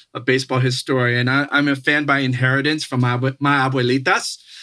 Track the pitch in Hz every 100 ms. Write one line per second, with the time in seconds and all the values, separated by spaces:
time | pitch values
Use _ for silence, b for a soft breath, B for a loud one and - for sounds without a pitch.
0 | _ - 123 131 131 131 127 127 - 131
1 | 123 120 123 135 143 143 143 135 143 147
2 | 143 139 131 127 127 135 139 156 - 127
3 | 123 123 131 131 143 143 131 131 123 131
4 | 131 214 - - B B